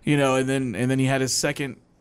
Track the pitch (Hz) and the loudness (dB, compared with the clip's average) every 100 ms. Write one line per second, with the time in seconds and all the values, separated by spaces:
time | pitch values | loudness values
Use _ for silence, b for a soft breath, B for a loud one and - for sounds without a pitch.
0 | - 147 139 131 131 135 131 95 127 131 | 0 2 4 2 0 -2 -2 -2 0 2
1 | 131 135 131 - 147 147 143 - _ _ | 2 0 0 -2 -2 -4 -8 -10 _ _